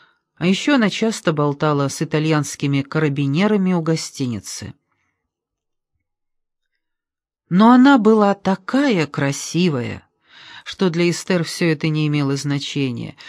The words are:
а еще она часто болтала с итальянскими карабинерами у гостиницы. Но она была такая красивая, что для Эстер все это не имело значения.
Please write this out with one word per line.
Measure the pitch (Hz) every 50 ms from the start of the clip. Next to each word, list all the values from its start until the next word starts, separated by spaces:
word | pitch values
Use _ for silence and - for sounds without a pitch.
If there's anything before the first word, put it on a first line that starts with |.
| _ _ _ _ _ _ _
а | _ 151 175
еще | 190 - - - 294
она | 269 220 196
часто | - - 220 226 214 - - -
болтала | 160 147 147 147 143 143 - 156 147 143 139 139
с | - -
итальянскими | 160 147 - 156 156 160 160 151 143 - - - - 143 139 139
карабинерами | 139 - - 156 156 151 143 139 143 139 139 160 196 208 214 208 190 185 185
у | 175
гостиницы. | 160 160 160 156 - - - - 139 123 117 101 - - - - - - - _ _ _ _ _ _ _ _ _ _ _ _ _ _ _ _ _ _ _ _ _ _ _ _ _ _ _ _ _ _ _ _ _ _ _ _ _ _ _ _ _ _ _ _ _ _ _ _ _ _ _ _ _ _ _
Но | 165 180 214 226
она | 247 254 254 285 277 262
была | 202 214 226 214 208 202 196
такая | 196 _ - 190 - - - - 262 285 285 233 175 151 139
красивая, | - - 147 139 135 - - - - 165 180 180 147 127 117 110 101 87 - _ _ _ _ _ - - - - - - -
что | - - - 190 185
для | 156 170 175 175
Эстер | 165 - - - 190 175 160
все | - - - 180 165
это | 160 147 - 160
не | 151 156 151 151
имело | 147 147 143 135 139
значения. | 135 135 147 143 143 139 - - 143 139 131 120 113 113 107 - - -